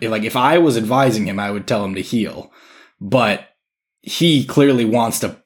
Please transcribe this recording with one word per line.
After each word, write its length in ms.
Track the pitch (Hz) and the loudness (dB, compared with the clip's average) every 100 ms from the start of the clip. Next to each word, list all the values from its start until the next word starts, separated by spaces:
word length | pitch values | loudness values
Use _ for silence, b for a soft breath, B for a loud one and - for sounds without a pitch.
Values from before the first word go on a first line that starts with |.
| 113 | -4
like, 160 | 110 | -4
if 100 | 107 | -2
I 220 | 123 135 170 | 0 2 4
was 220 | 160 113 | 4 2
advising 480 | 107 131 131 110 101 | 0 2 2 0 -2
him, 120 | 98 | -4
I 120 | 101 | -6
would 180 | 104 - | -6 -4
tell 160 | 110 | -4
him 100 | 98 | -4
to 60 | 95 | -6
heal. 500 | - 117 95 - - b b b b - | -4 -4 -4 -8 -18 b b b b -18
But 480 | 98 127 107 101 - _ _ _ _ _ | -2 0 0 -2 -8 _ _ _ _ _
he 440 | - - 170 143 | -12 0 2 2
clearly 400 | - 147 139 123 | 2 2 4 4
wants 360 | 110 120 113 - | 2 0 0 -4
to, 160 | 104 - | -6 -8